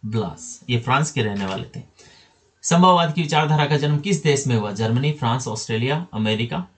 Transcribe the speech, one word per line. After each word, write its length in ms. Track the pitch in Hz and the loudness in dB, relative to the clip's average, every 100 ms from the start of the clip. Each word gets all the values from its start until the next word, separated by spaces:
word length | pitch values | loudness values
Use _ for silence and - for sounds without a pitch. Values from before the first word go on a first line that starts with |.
| 107 | -4
ब्लास। 540 | 110 92 - - - - | -4 -4 -8 -16 -16 -2
ये 80 | 120 | -2
फ्रांस 320 | 120 131 151 | 2 0 2
के 120 | - | 0
रहने 240 | 110 101 98 | -2 -2 -4
वाले 340 | 95 - - | -6 -8 -14
थे। 40 | - _ - - _ _ _ _ | -18 _ -20 -20 _ _ _ _
संभववाद 520 | - 170 180 175 165 | 0 4 6 6 4
की 80 | 156 | 0
विचारधारा 440 | 151 156 151 151 143 | 0 0 2 2 2
का 100 | 147 | 2
जन्म 220 | 147 147 | 2 0
किस 240 | 202 170 | 0 0
देश 240 | 156 139 131 | 2 0 2
में 100 | 117 | 0
हुआ? 160 | 107 | 0
जर्मनी, 400 | 101 110 120 147 | -2 0 0 0
फ्रांस, 360 | 147 120 123 120 | -2 -2 -2 -4
ऑस्ट्रेलिया, 580 | 113 - 113 127 151 175 | -8 -4 -2 -2 -2 -4
अमेरिका। 520 | 110 110 110 120 156 180 | -4 -2 0 -2 -4 -10